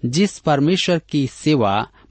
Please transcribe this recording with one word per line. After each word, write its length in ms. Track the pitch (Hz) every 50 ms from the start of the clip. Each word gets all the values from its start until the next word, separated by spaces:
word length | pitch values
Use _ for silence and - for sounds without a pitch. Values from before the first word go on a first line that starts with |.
| -
"जिस 340 | 120 123 160 202 196 - -
परमेश्वर 600 | - 160 147 139 139 156 185 180 - - 175 165
की 280 | - - - 151 139
सेवा 640 | 123 - - - 151 151 135 113 98 98 104 120 - _ - - _